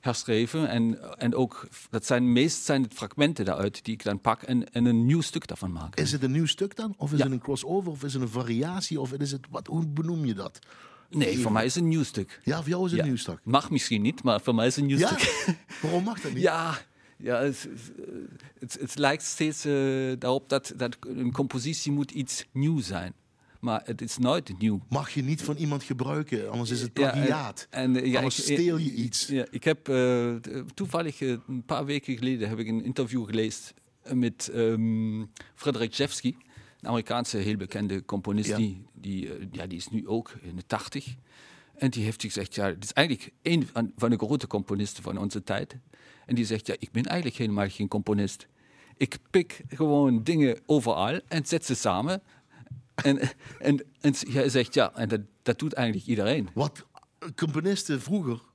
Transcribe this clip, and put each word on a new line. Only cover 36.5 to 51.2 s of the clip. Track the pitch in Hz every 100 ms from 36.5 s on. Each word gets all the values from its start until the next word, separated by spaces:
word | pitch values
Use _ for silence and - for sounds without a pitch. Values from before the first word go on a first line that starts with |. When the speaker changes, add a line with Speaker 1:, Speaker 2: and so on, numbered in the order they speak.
| - - _
Speaker 1:
een | -
Amerikaanse | 117 110 117 120 110
heel | 98 107
bekende | 95 104 101 95
componist. | - 101 92 104 104
Speaker 2:
Ja. | 107
Speaker 1:
Die, | 110 92 110
die, | - 101 95 -
eh, | 76 95
ja, | 87 87
die | 87
is | -
nu | 113 95
ook | 110 113 -
in | 90 87
de | 90
tachtig. | 104 - 139 - 123 _ - - - _
En | - 135
die | 120
heeft | 107 110
gezegd: | 107 101 98
ja, | - 98
het | 85
is | 101
eigenlijk | - 160 120 - _
een | - 170 127
van, | - 113 -
van | 117
de | 113
grote | 107 143 -
componisten | 107 98 101 101 -
van | 92 95
onze | 101 104
tijd. | - 98 - 127 _ - - - -
En |
die | 120
zegt, | 110 110 -
ja, | 98
ik | -
ben | 113
eigenlijk | 127 175 151 -
helemaal | 113 101 101
geen | - 101
componist. | 107 104 104 98 - - _ _ - - -
Ik | 143 - _
pik | 185 170 - -
gewoon | 135 156 147 143 120
dingen | 113 165 139 117 _
overal | 151 113 80 98 170